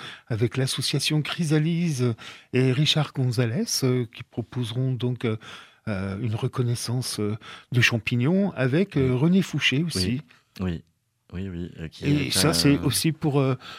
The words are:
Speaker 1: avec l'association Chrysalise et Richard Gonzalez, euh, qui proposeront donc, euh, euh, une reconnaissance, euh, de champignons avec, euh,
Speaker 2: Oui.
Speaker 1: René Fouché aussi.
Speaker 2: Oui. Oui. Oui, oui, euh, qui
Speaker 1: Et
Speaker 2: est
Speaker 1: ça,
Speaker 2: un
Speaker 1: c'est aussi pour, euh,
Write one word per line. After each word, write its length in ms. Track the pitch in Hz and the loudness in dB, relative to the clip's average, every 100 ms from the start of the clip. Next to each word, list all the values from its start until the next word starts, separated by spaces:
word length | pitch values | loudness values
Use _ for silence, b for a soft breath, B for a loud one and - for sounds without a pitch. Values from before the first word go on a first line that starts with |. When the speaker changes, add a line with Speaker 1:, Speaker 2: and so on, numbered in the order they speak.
| B B - | B B -6
Speaker 1:
avec 300 | 110 117 131 | 0 0 0
l'association 640 | 131 - - 143 - 156 | -2 -2 -2 -2 0 0
Chrysalise 920 | 139 - 156 156 156 170 170 127 123 113 B B B | 0 -2 2 2 2 0 0 0 0 -2 B B B
et 200 | 123 131 | 2 4
Richard 420 | 127 147 156 143 | 4 2 2 0
Gonzalez, 500 | 139 127 117 117 135 240 - | 0 0 2 0 0 -2 0
euh, 200 | 131 127 113 | 2 2 -2
qui 80 | - | -8
proposeront 720 | - - 107 127 113 120 131 | -10 -8 -6 -6 -4 -2 -2
donc, 320 | 123 123 123 | 0 -2 -2
euh, 140 | 117 107 B B B B - | -2 -2 B B B B -6
euh, 300 | 95 98 98 | -4 -4 -4
une 140 | 120 | -4
reconnaissance, 840 | 107 127 - 120 120 - 127 - - | -2 -2 -2 -2 -2 -2 -4 -4 -4
euh, 180 | 104 107 B B B | -4 -4 B B B
de 80 | 123 | 2
champignons 720 | - 113 - 120 131 190 202 | 4 2 0 0 2 2 0
avec, 460 | - 131 147 196 147 | 0 2 2 2 2
euh, 140 | 131 | 2
Speaker 2:
Oui. 60 | 127 | 4
Speaker 1:
René 220 | 165 190 | 4 4
Fouché 420 | - 147 - 131 | 2 0 0 0
aussi. 380 | 170 95 92 127 - b _ - | 0 -2 0 -2 -6 b _ -6
Speaker 2:
Oui. 40 | 92 | -4
Oui. 180 | 82 - _ _ _ _ | -4 -10 _ _ _ _
Oui, 140 | 87 98 | -10 -8
oui, 220 | 87 87 - | -8 -10 -10
euh, 80 | 80 | -12
qui 160 | - | -4
Speaker 1:
Et 220 | - 143 131 | 0 0 0
Speaker 2:
est 40 | |
Speaker 1:
ça, 200 | - 143 | 2 2
Speaker 2:
un 20 | |
Speaker 1:
c'est 260 | 160 143 143 | 4 4 2
aussi 300 | 135 - 165 | 2 0 0
pour, 300 | 147 156 139 | 0 0 2
euh, 140 | 135 127 B | 2 0 B